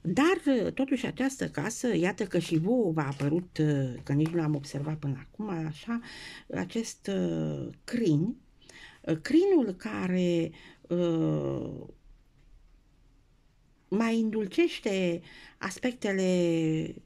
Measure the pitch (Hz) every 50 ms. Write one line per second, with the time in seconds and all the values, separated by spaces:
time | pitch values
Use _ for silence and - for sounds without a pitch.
0 | - 165 185 247 285 339 392 349 - 294 269 240 190 - - - 269 262 285 240
1 | - - 156 - 254 269 262 - 185 156 - 151 147 214 226 - - 240 208 160
2 | 170 185 202 - 220 185 - 175 170 - 170 156 160 196 247 254 220 175 160 160
3 | 147 135 135 - 139 143 151 175 180 - - - 156 151 147 139 135 127 120 117
4 | - - 143 143 156 156 170 170 156 151 151 143 139 - - 139 143 156 156 156
5 | - 143 131 135 135 - - - 214 214 180 160 160 160 156 - - 233 233 233
6 | 233 - - - - - - - - - - - 185 180 - 226 226 - - _
7 | - 202 196 190 180 170 165 160 156 156 151 139 131 117 - - _ - 240 233
8 | 233 175 147 143 170 226 277 - _ - _ _ - - - - - - - -
9 | - - 165 160 - - 262 330 381 403 381 320 240 208 185 - - 214 214 202
10 | 190 180 180 185 180 175 170 170 165 170 165 - - - - _ - - 170 175
11 | 175 170 165 160 160 156 156 151 143 139 139 127 117 110 - - - - - -
12 | _ - - - _ _ _ _ _ - - - - _ - _ _ _ _ _
13 | _ _ _ _ _ _ _ _ _ _ _ _ _ _ _ _ _ _ 185 208
14 | 226 226 226 226 220 220 214 220 214 190 - - 349 339 - - - 226 196 190
15 | 185 175 170 175 - - - - - - - _ - 190 - - - 254 247 -
16 | - 208 196 190 190 185 185 180 175 170 165 165 160 156 156 156 160 - - -
17 | -